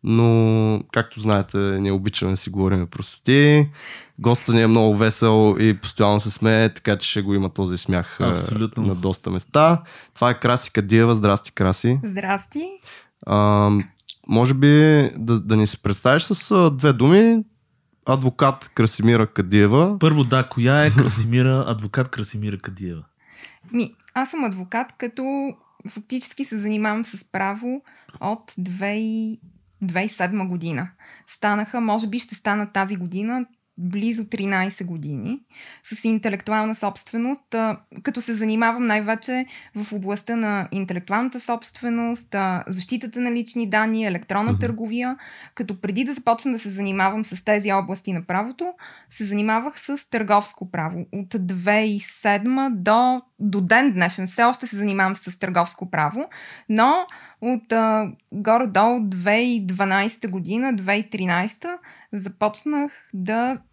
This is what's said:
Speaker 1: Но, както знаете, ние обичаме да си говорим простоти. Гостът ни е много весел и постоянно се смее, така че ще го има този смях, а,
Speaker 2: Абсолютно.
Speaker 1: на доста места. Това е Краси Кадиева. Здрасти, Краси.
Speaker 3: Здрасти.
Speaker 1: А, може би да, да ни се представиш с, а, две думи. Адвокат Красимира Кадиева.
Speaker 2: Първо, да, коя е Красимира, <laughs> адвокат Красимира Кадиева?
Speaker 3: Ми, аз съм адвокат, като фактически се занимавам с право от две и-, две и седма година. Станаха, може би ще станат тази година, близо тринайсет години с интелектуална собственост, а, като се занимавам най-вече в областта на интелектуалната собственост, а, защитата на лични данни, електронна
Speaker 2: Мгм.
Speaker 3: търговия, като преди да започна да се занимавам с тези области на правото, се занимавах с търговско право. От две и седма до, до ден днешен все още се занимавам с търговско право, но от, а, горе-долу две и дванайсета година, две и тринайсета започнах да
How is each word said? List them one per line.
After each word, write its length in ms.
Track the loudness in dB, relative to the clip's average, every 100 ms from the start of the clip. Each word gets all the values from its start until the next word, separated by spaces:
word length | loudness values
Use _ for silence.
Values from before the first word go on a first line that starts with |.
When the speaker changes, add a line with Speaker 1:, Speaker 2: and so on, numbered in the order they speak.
Speaker 1:
Но, 760 | 2 4 6 6 4 4 2 0 -2
както 280 | -2 -2 -4
знаете, 380 | 0 2 2 -2
ние 340 | 0 0 0
обичаме 380 | 0 -2 -4 -4
да 40 | -4
си 140 | -6
говорим 360 | -2 0 2 -2
простоти. 800 | -8 -12 -6 2 6 8 6 4 -2 -18 -18 -20 -2
Гостът 360 | 0 2 4
ни 80 | 4
е 40 | 6
много 300 | 6 4 4
весел 600 | 2 2 4 6 6 4
и 160 | 2
постоянно 460 | 2 -4 2 2 4
се 100 | 0
смее, 380 | 0 2 4 2
така 300 | 0 -2 -2
че 120 | -2
ще 120 | -4
го 120 | 0
има 160 | 0 -2
този 280 | -2 -4 -4
смях, 380 | -2 -2 -4 -2
а, 100 | -2
Speaker 2:
Абсолютно. 560 | 0 -2 -2 -4 -2 -2
Speaker 1:
на 80 |
доста 360 | -2 -2 -4 -4
места. 520 | -6 0 4 6 4 -2 -20 -20
Това 160 | -2 0
е 80 | 2
Краси 320 | 2 0 0
Кадиева. 420 | -2 4 4 6
Здрасти, 380 | 4 4 2 -2
Краси. 480 | 0 0 2 0 0
Speaker 3:
Здрасти. 600 | -2 -6 -4 -4 -4 -8 -8 -10 -20 -20 _ _ -2
Speaker 1:
А, 440 | 2 4 4 4 2 -2 _ -20 -20 0
може 260 | 2 4
би 120 | 4 6 8 8 6 4 -2
да, 240 | 0 0
да 160 | 4 4
ни 100 | 4
се 160 | 0
представиш 400 | -4 0 4 4
с, 280 | 2 -4 2
а, 200 | 4 4
две 220 | 4 2
думи. 500 | 4 6 8 8 4 0 _ _ _ _ _ -2
Адвокат 600 | 0 0 2 2 2 -8
Красимира 580 | 0 0 4 4 4 2
Кадиева. 680 | 0 2 6 6 6 4 4
Speaker 2:
Първо, 260 | 2 4
да, 240 | 2 2 0
коя 360 | 0 2 4
е 60 | 4
Красимира, 720 | 4 4 2 0 2 2 2
<laughs> 40 | -2
адвокат 400 | -6 -4 -4 -4
Красимира 500 | -4 -8 -6 -6 -8
Кадиева? 440 | -12 -12 -10 -12 -16 _ _ -20 -20 _ -8
Speaker 3:
Ми, 220 | -4 -4 _ _
аз 160 | -6 -6
съм 140 | -4
адвокат, 420 | -6 -6 -6 -6 -6 _
като 500 | -10 -6 -6 -4 -6 -10 _ _ -18
фактически 560 | -16 -10 -8 -8 -10
се 140 | -8 -6
занимавам 460 | -4 -2 -2 -4
с 200 | -6 -12
право 580 | -10 -6 -4 -4 -8 -8 _ _ _ -10
от 340 | -8 -8 -10 -10
две 340 | -8 -6 -4
и-, 480 | -4 -4 -4 -6 -8 -18 _ _ _
две 200 | -4 -4
и 60 | -4
седма 380 | -4 -2 -2 -4
година. 420 | -4 -4 -6 -8 _ -20 -20 _
Станаха, 540 | -4 -2 -2 -4 -4
може 260 | -2 -2 -4
би 120 | -8
ще 160 | -10
станат 380 | -8 -4 -4 -4
тази 240 | -4 -4 -4
година, 500 | -6 -6 -4 -6 -8 _ _ -8
близо 460 | -6 -4 -4 -4
тринайсет 640 | -6 -6 -2 -2 -2 -6 -10
години 540 | -8 -8 -8 -8 -10 _ -20 -20 -20
с 200 | -12 -6
интелектуална 680 | -2 -2 -2 -6 -4 -4 -2
собственост, 800 | -4 -6 -8 -10 -6 -6 -6 _
а, 260 | -4 -2 -4 _ -10
като 180 | -8 -6
се 140 | -6
занимавам 520 | -4 -2 0 0 0 -2
най-вече 600 | -2 -2 -6 -4 -6 -6 -12 -16 -12
в 160 | -8
областта 440 | -8 -6 -8 -4 -4
на 320 | -2 -2 -4
интелектуалната 680 | -6 -6 -6 -4 -4 -4 -6
собственост, 920 | -6 -6 -6 -10 -4 -4 -4 -6 -6
а, 300 | -4 -2 -4 -6
защитата 520 | -10 -6 -8 -8 -6
на 120 | -4
лични 380 | -4 -4 -6 -2
данни, 340 | 0 0 -2 -2
електронна 460 | -6 -4 -2 0
Speaker 2:
Мгм. 80 | 0
Speaker 3:
търговия, 560 | -2 -4 -6 -6 -6 -8 -14 -20 -20
като 260 | -12 -10 -6
преди 240 | -6 -4
да 80 | -4
започна 380 | -2 -2 0 -2
да 60 | -6
се 120 | -8
занимавам 540 | -6 -6 0 -2 -2
с 200 | -8 -8
тези 280 | -2 0 0
области 400 | -2 -2 -8 -6
на 100 | -8
правото, 500 | -4 -4 -4 -8 -10 -10 -20 -20 _
се 140 | -12
занимавах 560 | -6 -2 0 -2 -4 -10
с 300 | -10 -10 -6
търговско 600 | -6 2 2 2 -14 -10
право. 360 | -6 -6 -8 -10
От 220 | -10 -8 -6
две 460 | -4 -4 0 2
и 160 | 0 -2
седма 680 | -6 -4 0 0 0 -2 -2
до, 520 | -2 2 2 2 0 _ _
до 220 | -2 -2
ден 320 | 2 4 4
днешен 340 | 2 -2 -2 -8
все 160 | 0
още 220 | 0 0 -8
се 100 | -6
занимавам 380 | -4 0 -2 -2
с 220 | -10 -8
търговско 520 | -2 0 -2 -4 -6
право, 340 | -2 -2 -4 -10 -12 -20 -20 _
но 380 | 2 4 2 -2 -12 -20 _
от, 320 | -4 -4 _
а, 340 | 0 0 0 -2 -10 _
горе-долу 680 | -6 0 2 2 2 2 2
две 360 | -2 -2 0 2
и 280 | 2 -2 -2
дванайсета 600 | -2 0 0 0 -4 -8
година, 440 | -8 -6 -4 -2
две 220 | -4 -2
и 160 | -2 -2
тринайсета 680 | -6 -2 -2 -2 -8 -12 -12 -16 -20 _ -10
започнах 880 | -10 -4 -4 -4 -4 -4 -4 -8 _
да 440 | -8 -4 -2 -2 -6 _